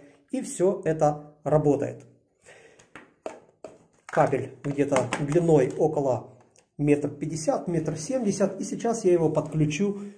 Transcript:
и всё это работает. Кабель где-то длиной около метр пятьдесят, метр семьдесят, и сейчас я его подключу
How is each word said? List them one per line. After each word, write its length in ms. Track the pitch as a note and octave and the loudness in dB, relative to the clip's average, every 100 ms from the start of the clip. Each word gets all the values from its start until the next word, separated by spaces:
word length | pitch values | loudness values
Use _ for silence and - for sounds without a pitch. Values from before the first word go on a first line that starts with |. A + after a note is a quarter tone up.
| - _ _ | -16 _ _
и 100 | B3+ | -6
всё 420 | - - F3+ F#3+ | -6 0 0 2
это 500 | D#3 D#3 D3+ D3 - - | -2 2 2 0 -6 -12
работает. 600 | C#3+ D3+ D3 C#3 - - - _ _ _ - - - _ _ - - _ - - - _ - - _ _ - | 0 2 4 2 0 -8 -18 _ _ _ -20 -20 -20 _ _ -20 -20 _ -16 -16 -20 _ -20 -20 _ _ -4
Кабель 460 | - C#3+ C3 A#2 - | 2 2 2 -4 -8
где-то 460 | C#3+ C#3 C#3+ C3+ A#2+ - | -4 -2 0 0 0 -2
длиной 520 | C#3+ D#3+ E3 D3+ B2+ - | 0 2 4 4 4 0
около 520 | D#3 - C3+ A#2 - - _ _ _ - | 0 0 0 -2 -6 -20 _ _ _ -2
метр 300 | D3 D3 D3 | 2 2 0
пятьдесят, 580 | - D3+ D#3 - D#4+ - | -6 -8 -4 -2 -2 -2
метр 300 | E3 D#3 - | -2 -2 -4
семьдесят, 640 | - B3+ G#3 F#3+ G3 - | -4 -2 -2 0 0 -2
и 40 | |
сейчас 400 | G3+ - A#3 A3+ | -8 -4 -2 0
я 80 | F#3 | 2
его 180 | F3 D#3 | 4 2
подключу 680 | D3+ D3 D#3 D3+ D3+ G3+ G3+ - | 0 -2 0 0 2 -2 -2 -10